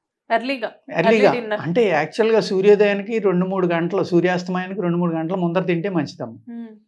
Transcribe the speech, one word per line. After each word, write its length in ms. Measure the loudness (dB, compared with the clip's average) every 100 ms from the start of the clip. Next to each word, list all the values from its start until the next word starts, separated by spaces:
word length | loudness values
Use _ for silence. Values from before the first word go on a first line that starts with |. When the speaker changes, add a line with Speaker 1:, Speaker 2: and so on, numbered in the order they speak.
| _ _ -2
Speaker 1:
ఎర్లీగా. 400 | -2 -2 -6 -6 -10 -8 0
Speaker 2:
ఎర్లీగా. 300 | 2 6 4
Speaker 1:
ఎర్లీ 140 | 2
డిన్నర్. 200 | -4 -6
Speaker 2:
అంటే 280 | -2 0 2
యాక్చువల్‌గా 500 | 2 -2 0 2 2
సూర్యోదయానికి 800 | 2 2 4 6 4 0 -4 -2
రెండు 260 | 0 0 0
మూడు 220 | 0 0
గంటలు, 360 | 0 0 -2
సూర్యాస్తమయానికి 760 | 0 2 2 -2 -4 -6 -6 -4
రెండు 160 | -2 0
మూడు 180 | -2 -2
గంటల 200 | -4 -2
ముందర 280 | 0 -2
తింటే 260 | 0 -2 -2
మంచిదమ్మా. 640 | -4 -4 -8 -14 -14 -16
Speaker 1:
Hmm. 220 | -14 -14 -18